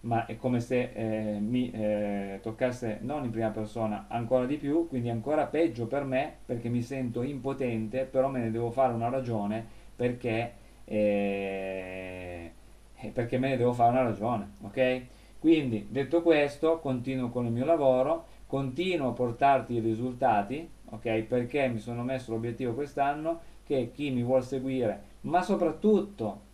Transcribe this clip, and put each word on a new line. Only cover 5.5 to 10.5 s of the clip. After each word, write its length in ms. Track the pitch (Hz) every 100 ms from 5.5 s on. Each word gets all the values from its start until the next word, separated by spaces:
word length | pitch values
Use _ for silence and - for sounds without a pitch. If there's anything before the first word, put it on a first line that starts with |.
| 147 165 113 113
per 160 | 135
me, 320 | 139 131 139 - -
perché 240 | 123 117
mi 120 | 120
sento 400 | 117 135 127 120
impotente, 800 | 127 143 131 131 127 113 107 127
però 260 | 131 131 135
me 120 | 135
ne 100 | 117
devo 180 | 113 117
fare 240 | 117 131
una 160 | 113 117
ragione, 560 | 135 120 110 101 110 113 - - -
perché, 560 | 123 123 123 110 117